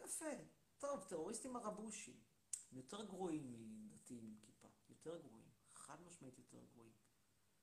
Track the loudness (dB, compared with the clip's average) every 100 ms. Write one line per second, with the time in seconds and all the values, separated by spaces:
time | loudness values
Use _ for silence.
0 | 2 2 4 2 0 -12 -20 0 4 4
1 | 4 4 4 4 2 2 2 2 0 -2
2 | -4 -8 -14 -20 0 0 0 -6 -2 0
3 | 0 4 6 6 2 -2 -4 -4 -6 -8
4 | -6 -4 -4 -6 -12 -16 -18 -18 -18 -4
5 | 0 0 -2 -10 -14 -18 -16 -10 -8 -6
6 | -8 -8 -8 -8 -12 -12 -12 -12 -14 -16
7 | -20 -20 -20 -20 -20 -20